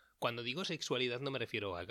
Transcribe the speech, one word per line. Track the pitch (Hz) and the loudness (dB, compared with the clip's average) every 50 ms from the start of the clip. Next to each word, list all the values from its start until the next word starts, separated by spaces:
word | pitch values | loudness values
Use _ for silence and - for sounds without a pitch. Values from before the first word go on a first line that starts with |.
| - _ _ _ | -20 _ _ _
cuando | - 123 117 117 120 | 0 0 0 0 -2
digo | 123 123 160 190 | -2 -2 -2 -2
sexualidad | - 175 147 - - 143 123 127 123 120 123 | -2 -2 -2 0 2 2 4 4 2 2 0
no | 139 139 | 0 -2
me | 135 127 | 0 0
refiero | 117 - - 110 101 101 90 | -2 0 0 -2 0 0 -2
a, | 85 90 92 | -2 -2 -4